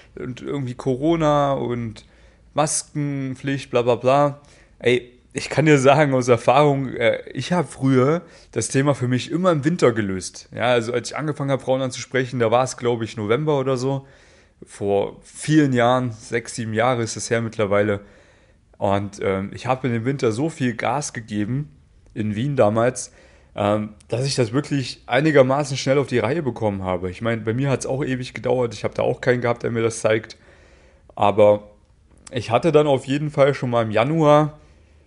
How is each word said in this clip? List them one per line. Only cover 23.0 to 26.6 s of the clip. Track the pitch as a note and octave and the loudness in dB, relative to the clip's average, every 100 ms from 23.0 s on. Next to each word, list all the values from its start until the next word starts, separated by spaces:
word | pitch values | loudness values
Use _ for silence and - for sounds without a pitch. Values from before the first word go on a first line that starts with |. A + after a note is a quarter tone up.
| - - - _ _ - | -14 -18 -20 _ _ -2
ähm, | G2+ G#2+ G#2+ - _ | 0 0 -4 -12 _
dass | A#2 C#3 | -4 -2
ich | C3+ | -2
das | A2 | 0
wirklich | B2+ C#3+ C#3+ B2 - - | -2 -2 -6 -6 -12 -2
einigermaßen | B2 D#3 D3+ B2+ C#3 C#3+ C3+ | 2 4 6 6 2 -2 -4
schnell | - C#3 | 0 0
auf | C3 | 2
die | A#2+ | 0
Reihe | G#2+ E3 | 0 -2
bekommen | C#3 A2 | -4 -2